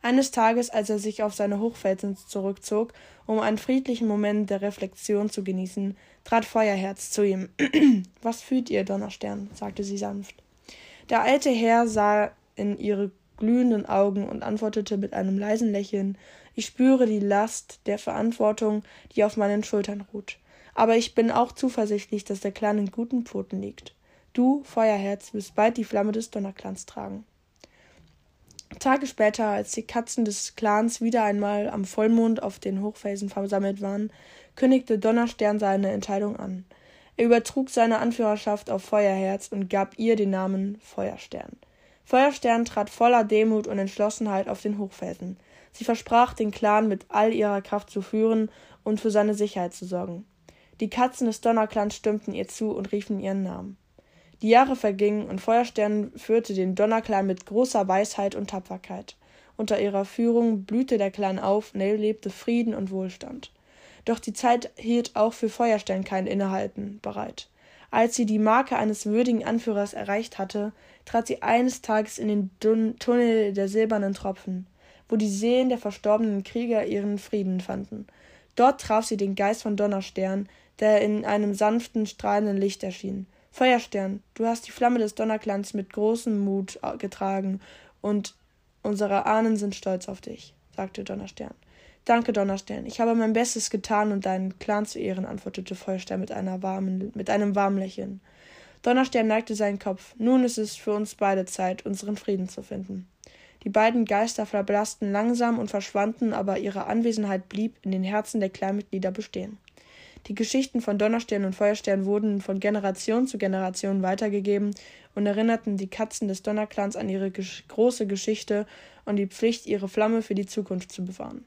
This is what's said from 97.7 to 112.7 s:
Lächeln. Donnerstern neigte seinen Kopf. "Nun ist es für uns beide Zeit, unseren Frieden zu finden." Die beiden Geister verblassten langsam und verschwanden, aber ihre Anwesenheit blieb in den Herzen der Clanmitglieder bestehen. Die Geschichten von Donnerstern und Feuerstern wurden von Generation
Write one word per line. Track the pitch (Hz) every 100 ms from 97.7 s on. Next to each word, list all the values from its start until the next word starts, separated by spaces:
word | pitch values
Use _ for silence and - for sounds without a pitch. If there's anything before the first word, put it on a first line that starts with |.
| 196
Lächeln. | 190 202 196 196 _ _ - - - _
Donnerstern | - 254 262 240 220
neigte | 214 226
seinen | 214 208 202
Kopf. | - 190 - -
"Nun | 226 262
ist | 247 233
es | 208 -
für | -
uns | 208 214
beide | - 202 190 185
Zeit, | - 185 185 -
unseren | 196 202 208
Frieden | - 196 185
zu | -
finden." | 202 202 190 190 185 _ - - - _
Die | -
beiden | 208 220 240 214
Geister | 202 226 - 214
verblassten | 208 196 208 214 - 208
langsam | 202 226 240 240 233
und | 214
verschwanden, | 208 196 202 208 226 233
aber | 214 196 190
ihre | 202 196 -
Anwesenheit | 226 233 214 202 190 190
blieb | 196 220 -
in | 190
den | 190
Herzen | 190 208 214 226
der | 190
Clanmitglieder | - 196 202 202 190 190
bestehen. | 190 214 - 196 214 _ _ _ - - - -
Die | 202
Geschichten | 220 269 269 240
von | 226 208
Donnerstern | 214 233 233 208 190
und | 190
Feuerstern | 208 214 - 196 190
wurden | 208 214 202
von | 190 190
Generation | 208